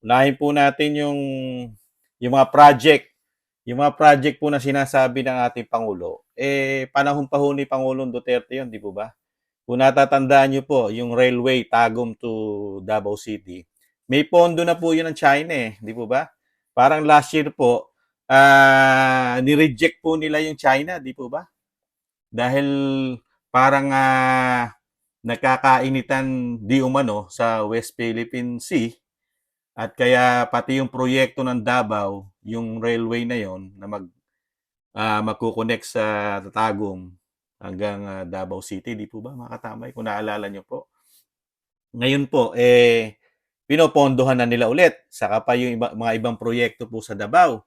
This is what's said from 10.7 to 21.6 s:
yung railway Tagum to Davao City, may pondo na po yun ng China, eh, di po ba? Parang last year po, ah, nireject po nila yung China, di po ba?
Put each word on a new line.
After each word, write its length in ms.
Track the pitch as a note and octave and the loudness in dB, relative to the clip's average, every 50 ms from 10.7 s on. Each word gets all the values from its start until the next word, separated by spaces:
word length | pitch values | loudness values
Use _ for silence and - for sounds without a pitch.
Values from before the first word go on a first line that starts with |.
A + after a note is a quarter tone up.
| D3+ C3 A#2 G2+ | -2 0 0 -2
yung 240 | G#2+ A#2 B2 A#2+ A#2 | -4 -6 -6 -4 0
railway 480 | A#2 B2+ B2+ B2 B2 A#2+ C3 C3 B2+ A2+ _ | 2 2 2 2 0 0 0 0 0 -2 _
Tagum 480 | - A#2 A#2 A2+ A2 A#2 B2 A#2 A2 _ | 2 2 2 2 0 -4 -6 -6 -8 _
to 120 | - A#2+ A2+ A2 G#2+ G#2+ G#2 G2+ G#2 G2+ G2 G2 F#2 | -10 -8 -8 -6 -6 -8 -8 -8 -10 -12 -12 -14 -8
Davao 320 | F#2+ G#2+ G#2+ G2 G2+ G#2 | -4 -4 -4 -4 -4 -8
City, 480 | G#2 - - G#2+ G2+ _ F#2 F2+ F#2 F2+ _ _ _ _ _ _ _ _ _ | -8 -8 -12 -12 -12 _ -16 -18 -18 -18 _ _ _ _ _ _ _ _ _
may 160 | B2+ C#3+ D3+ - | 0 0 0 4
pondo 400 | - F3 E3+ F3 E3+ D#3+ E3+ E3 | 4 4 4 6 4 0 0 0
na 80 | E3+ | -2
po 160 | E3+ E3+ E3 | -2 0 0
yun 160 | D#3+ D#3+ E3 D#3+ | 0 0 -2 -4
ng 80 | D3+ | -6
China, 400 | - - D3 C#3 C#3+ D#3 E3 E3+ | 0 2 2 2 2 0 -4 -4
eh, 240 | C#3 A#2+ A2 G#2+ _ | -4 -4 -6 -8 _
di 160 | G#2+ G#2 A2 | -14 -12 -10
po 80 | A#2 A#2+ | -10 -6
ba? 240 | G#2+ B2 C3+ D#3+ - _ _ _ _ _ _ _ _ _ | -4 -4 -4 -4 -6 _ _ _ _ _ _ _ _ _
Parang 320 | - B2+ C#3 D3+ D#3 D#3 D3+ | 4 4 4 4 2 4 6
last 240 | D3+ D3 C#3+ - | 6 4 4 2
year 160 | - D#3 D3 D3+ - | -2 -2 -2 -2 -4
po, 400 | _ C#3+ A#2+ A#2+ - - _ _ _ _ _ _ _ _ _ | _ 2 2 2 0 -2 _ _ _ _ _ _ _ _ _
ah, 1120 | C3 C3+ C#3 C#3 C#3 C3+ C3+ C3+ C3+ C3+ C3+ C3+ C3 C3 C3 C3 C3 C3 B2+ B2 B2 B2+ | 6 8 8 8 8 8 8 8 8 6 6 4 4 4 2 2 2 0 0 -2 -2 -2
nireject 640 | B2+ C3 D3+ D3 D#3+ D#3 B2+ G#2+ D#3+ - - _ _ | 0 0 2 4 2 2 2 0 -2 -2 -2 _ _
po 160 | D#3+ D#3+ D#3+ | -4 -4 -2
nila 240 | D#3 D3+ D3+ D3+ D#3 | -4 -4 -4 -4 -4
yung 160 | D#3 D#3 - | -4 -8 -2
China, 400 | - C#3 C3 C3+ D3 E3 F3+ E3 | 0 0 2 2 0 -6 -10 -10
di 160 | C3+ C3 B2+ | -10 -14 -14
po 160 | - C3+ A#2+ | -14 -14 -12
ba? 160 | B2+ D#3 F#3 _ _ _ | -12 -12 -14 _ _ _